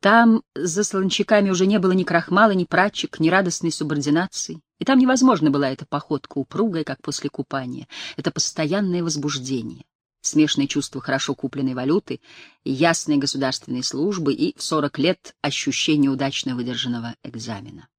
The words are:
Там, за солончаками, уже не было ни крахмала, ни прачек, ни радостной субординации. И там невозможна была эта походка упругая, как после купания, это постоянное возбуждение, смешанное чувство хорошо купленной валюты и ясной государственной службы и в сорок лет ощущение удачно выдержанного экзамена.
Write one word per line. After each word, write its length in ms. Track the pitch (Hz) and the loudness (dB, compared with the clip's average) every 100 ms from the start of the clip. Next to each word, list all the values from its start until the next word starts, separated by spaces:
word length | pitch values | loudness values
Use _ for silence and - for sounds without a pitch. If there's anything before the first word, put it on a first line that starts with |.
Там, 420 | 294 302 233 226 - | 6 8 8 6 0
за 300 | - 175 165 | -6 -4 -2
солончаками, 640 | 214 196 190 - 208 214 202 | -2 0 -2 0 2 4 4
уже 160 | 185 190 | 2 2
не 120 | 208 | 4
было 140 | 185 | 2
ни 120 | 185 | 2
крахмала, 480 | 180 170 - 180 220 | 2 0 2 4 4
ни 120 | 190 | 4
прачек, 540 | 175 175 196 - - - | 0 2 0 -2 -10 0
ни 100 | 160 | 2
радостной 440 | 185 185 170 165 | 4 2 -2 -4
субординации. 880 | - 156 147 143 151 190 - - 165 _ _ | -4 -4 -2 0 0 0 -6 -10 -12 _ _
И 60 | |
там 140 | 175 269 | 2 4
невозможна 520 | 254 262 160 202 151 | 6 6 6 6 4
была 200 | 139 139 | 2 0
эта 160 | 139 - | -2 -6
походка 520 | 143 - 147 - - | -6 -4 -6 -4 -8
упругая, 460 | 135 - 226 170 | -6 -2 -2 0
как 180 | 151 135 | -4 -6
после 280 | - 143 143 | -8 -6 -8
купания, 580 | - 139 135 127 131 135 - - - | -8 -6 -6 -6 -10 -12 -16 -14 -6
это 140 | - | -6
постоянное 720 | 151 - - 151 190 196 175 | -4 -6 -4 -2 0 0 -2
возбуждение, 840 | 165 156 143 139 127 131 110 - - _ _ _ | -2 -4 -4 -6 -4 -6 -6 -14 -20 _ _ _
смешанное 480 | - 151 151 - 139 | -4 2 2 2 0
чувство 320 | - 139 139 | -2 -4 -8
хорошо 340 | - 135 - | -4 -4 -2
купленной 400 | 139 135 131 131 | -4 -6 -4 -4
валюты 460 | 127 127 175 - 123 _ - - _ | -2 0 0 -2 -12 _ -20 -20 _
и 80 | - | -6
ясной 460 | 135 165 165 - 147 | 2 2 2 0 0
государственной 680 | 139 139 135 127 - 123 | 0 -2 -4 -4 -6 -6
службы 500 | 127 127 170 196 151 | -4 -2 -2 -2 -2
и 240 | 139 151 - | 0 -2 -4
в 60 | |
сорок 380 | - 156 143 - | -4 -2 -2 0
лет 340 | 151 190 - _ | 0 0 -6 _
ощущение 720 | 143 - - 131 - 151 139 | -6 -4 -4 -2 0 2 2
удачно 420 | 131 135 - - | 2 -4 -4 -6
выдержанного 640 | 127 123 120 123 120 117 117 | -6 -6 -6 -6 -6 -6 -12
экзамена. 640 | - 117 113 104 101 98 - | -14 -12 -10 -12 -12 -18 -20